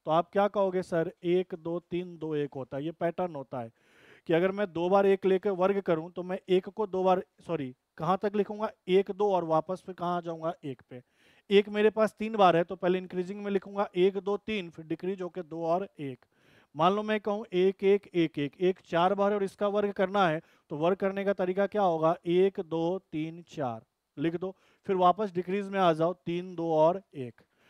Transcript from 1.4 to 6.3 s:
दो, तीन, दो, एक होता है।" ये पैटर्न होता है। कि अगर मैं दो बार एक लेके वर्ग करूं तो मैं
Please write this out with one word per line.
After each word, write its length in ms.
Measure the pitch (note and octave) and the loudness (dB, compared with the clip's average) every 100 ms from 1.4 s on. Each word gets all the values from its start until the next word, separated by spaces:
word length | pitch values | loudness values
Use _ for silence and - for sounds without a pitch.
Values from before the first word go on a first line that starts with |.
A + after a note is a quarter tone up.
| F3+ | -2
दो, 260 | F3 D#3+ E3+ | -8 -8 -8
तीन, 380 | - F3 F3+ E3 | -6 -6 -8 -10
दो, 160 | D#3 | -6
एक 200 | D3+ C#3+ | -4 -4
होता 220 | C#3 B2+ C#3 | -8 -10 -8
है।" 80 | |
ये 80 | D3+ | -8
पैटर्न 420 | E3 E3+ E3+ F3+ | -4 -4 -2 -4
होता 260 | D3 C3 C3+ | -6 -10 -10
है। 120 | A#2 - _ _ - - - | -10 -14 _ _ -20 -18 0
कि 60 | |
अगर 200 | E3 F#3 | 2 2
मैं 200 | G3 G3+ | 0 -4
दो 160 | D#3+ F3 | -2 2
बार 180 | G3 G3 | 4 4
एक 200 | G3 F#3+ | 2 2
लेके 240 | F#3 G#3 F3+ | 0 0 0
वर्ग 220 | F#3+ G3+ | 0 0
करूं 300 | F#3+ D#3+ E3+ | 0 -2 -4
तो 120 | F3+ | -12
मैं 160 | F3+ | -8